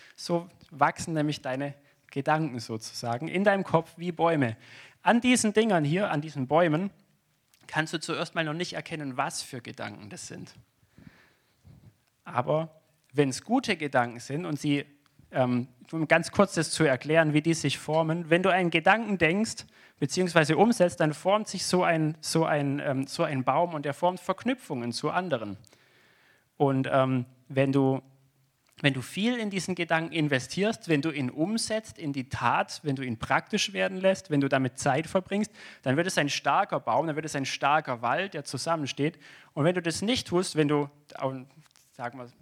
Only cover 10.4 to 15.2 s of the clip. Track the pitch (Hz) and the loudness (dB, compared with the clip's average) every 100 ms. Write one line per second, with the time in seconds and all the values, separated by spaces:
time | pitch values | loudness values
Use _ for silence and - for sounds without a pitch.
10.4 | - - _ _ _ - - - _ _ | -16 -20 _ _ _ -20 -20 -20 _ _
11.4 | _ _ - - - _ _ _ - 170 | _ _ -20 -20 -20 _ _ _ -6 -4
12.4 | 151 156 160 _ _ _ _ 143 139 120 | 0 -2 -2 _ _ _ _ 2 2 0
13.4 | - 254 240 170 147 131 120 120 - 147 | -2 0 0 -4 0 0 0 -4 -8 -8
14.4 | 180 147 147 143 - _ _ _ | -6 -4 0 0 -2 _ _ _